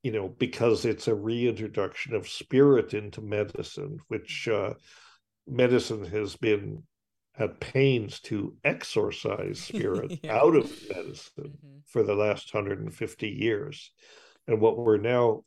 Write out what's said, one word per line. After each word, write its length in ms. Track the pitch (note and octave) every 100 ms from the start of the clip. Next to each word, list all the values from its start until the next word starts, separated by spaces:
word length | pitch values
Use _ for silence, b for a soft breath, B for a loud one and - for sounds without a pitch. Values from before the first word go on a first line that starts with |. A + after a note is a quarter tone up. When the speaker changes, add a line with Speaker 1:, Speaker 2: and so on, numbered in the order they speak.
Speaker 1:
you 80 | C3
know, 160 | G#2+ F#2+
because 560 | - B2 - A#2 G#2+
it's 240 | A#2+ G#2 -
a 60 |
reintroduction 1000 | G#2 G#2+ A#2 A#2+ G#2 A2 F2+ F#2+ - -
of 140 | A2 F#2
spirit 640 | - - C3+ C#3+ B2+ G#2
into 300 | G#2+ G#2 G#2+
medicine, 760 | G#2+ G#2 G#2 - - - - D#3 _
which, 400 | A2 - - A#2+
uh, 260 | G#2 F#2+ - b b b b _ _ -
medicine 580 | B2 B2 B2 - A2 F#2
has 300 | G#2 G2+ -
been 460 | A2+ G#2 G2+ G#2 - _ _ _ _ -
at 240 | G#2+ -
pains 600 | - C3 C#3 B2 G#2 -
to 360 | - G#2+ A2 -
exorcise 960 | D3 - - A2 G#2 - A2 G2+ F#2+ G2
spirit 580 | - A3 G#2 F#2+ C#3 E3
Speaker 2:
<laughs> 40 |
Yeah. 120 | - A2
Speaker 1:
out 200 | D3+ D#3
of 140 | A2+ - -
medicine 640 | F#2 - - - - D3 C#3+
Speaker 2:
Mm-hmm. 140 | C#3+ C#3 _
Speaker 1:
for 160 | -
the 120 | F3+ G3+
last 340 | G#3 G2+ -
hundred 300 | G#2+ G2 G2
and 120 | G#2+
fifty 360 | - A2 - G#2+
years. 600 | - A2+ G2+ G2 D3 - _ b b b b -
And 120 | A2+
what 160 | A2 A2
we're 220 | A#2 G#2+
now 460 | A2+ B2 A#2+ G#2+